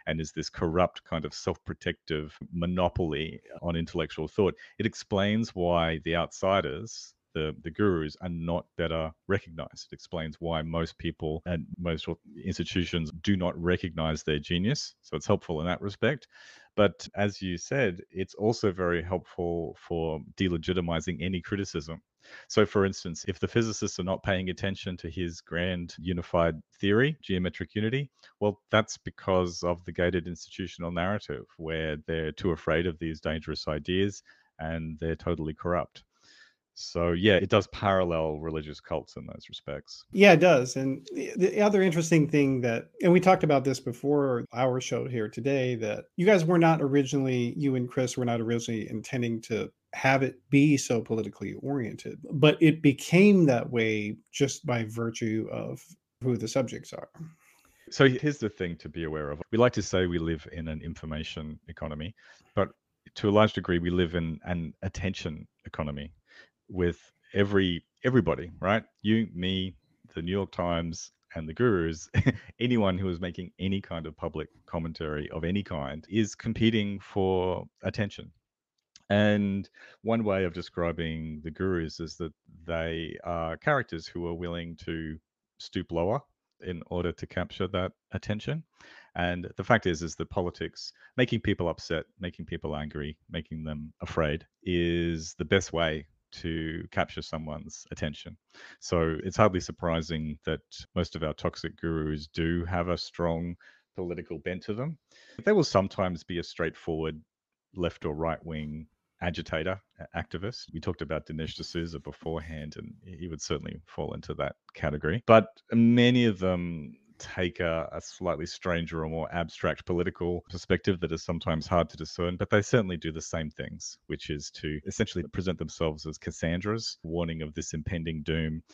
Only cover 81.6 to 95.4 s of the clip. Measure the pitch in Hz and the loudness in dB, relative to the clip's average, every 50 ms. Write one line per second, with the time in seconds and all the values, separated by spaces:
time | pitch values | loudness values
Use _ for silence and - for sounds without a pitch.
81.6 | 92 95 92 85 80 76 - - 82 76 - - 85 78 - _ _ _ 82 82 | 0 0 0 0 -2 -4 -6 -8 -10 -10 -8 -8 -8 -8 -8 _ _ _ -20 -14
82.6 | 82 85 82 82 82 82 82 82 82 - - - - 87 87 82 82 82 80 - | -8 -4 -2 -2 -2 -2 -4 -4 -6 -8 -10 -10 -6 -4 -4 -2 -2 -4 -6 -2
83.6 | - 156 147 131 117 - 87 80 - - - 87 85 85 85 85 87 85 85 85 | 0 0 0 0 0 -4 -8 -10 -10 -10 -8 -6 -6 -4 -4 -4 -4 -6 -6 -6
84.6 | 85 85 80 - - 90 82 80 80 78 78 78 - _ _ _ _ _ _ - | -8 -8 -12 -10 -8 -6 -6 -6 -6 -8 -10 -12 -14 _ _ _ _ _ _ -20
85.6 | - - - 95 87 - 85 82 85 98 120 143 - _ _ _ _ _ _ _ | -16 -8 -6 -6 -6 -4 -2 0 0 0 0 -2 -4 _ _ _ _ _ _ _
86.6 | - 90 87 82 - - 90 87 87 85 80 - - - - 92 90 - - - | -10 -8 -8 -8 -8 -6 -4 -2 -2 -2 -4 -6 -10 -6 -4 -4 -4 -4 -4 -4
87.6 | 95 90 98 90 92 92 - _ _ _ - 110 - - 104 107 - 131 147 160 | -4 -2 -2 -2 -2 -4 -6 _ _ _ -10 -6 -4 -4 -6 -4 -4 -6 -6 -6
88.6 | - _ _ _ - - - - - _ - 85 87 87 87 87 85 - - - | -8 _ _ _ -20 -20 -20 -20 -20 _ -4 -2 -2 0 -2 -2 -6 -8 -8 -4
89.6 | 92 - 117 107 - 92 82 78 85 80 - - 80 - - 101 87 87 - - | 2 4 4 4 4 2 0 0 -2 -6 -6 -6 -8 -4 -4 -2 -2 -2 -4 -6
90.6 | 85 80 - - - - - _ - - _ 127 127 - 120 110 - 110 95 - | -8 -8 -8 -10 -16 -16 -18 _ -20 -6 _ 0 2 2 2 0 2 0 0 2
91.6 | 87 82 80 - - - 85 78 - - _ - 90 87 - - 82 - 82 76 | 0 -2 -2 -4 -4 -4 -4 -4 -4 -6 _ -10 -10 -10 -8 -10 -10 -8 -8 -6
92.6 | - 76 76 73 76 73 76 76 71 76 78 - _ - - 82 78 - 82 78 | -6 -6 -6 -6 -6 -6 -6 -6 -8 -8 -8 -12 _ -10 -8 -8 -8 -8 -8 -8
93.6 | 78 78 76 76 76 80 - _ - - - 85 80 76 76 82 - - _ _ | -8 -8 -8 -8 -10 -12 -14 _ -12 -4 0 2 2 2 0 -2 -6 -12 _ _
94.6 | - 92 90 87 85 85 85 85 85 85 82 80 80 - - - | -4 -2 0 2 2 2 2 0 0 0 -2 -4 -6 -8 -10 -8